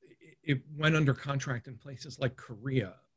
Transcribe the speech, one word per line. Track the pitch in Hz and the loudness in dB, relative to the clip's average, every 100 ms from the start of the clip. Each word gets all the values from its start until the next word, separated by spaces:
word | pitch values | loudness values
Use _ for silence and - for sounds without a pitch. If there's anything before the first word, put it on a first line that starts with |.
it, | _ - 165 - | _ -20 -20 -18
it | - 135 143 147 | 0 0 0 0
went | 156 160 | 4 6
under | 143 | 4
contract | 127 143 139 131 120 123 | 2 0 -4 -2 -6 -6
in | 120 | -16
places | 143 135 156 127 | -14 -14 -12 -4
like | 135 - | -4 -4
Korea | - 107 123 131 98 90 _ | -16 -8 0 0 0 -8 _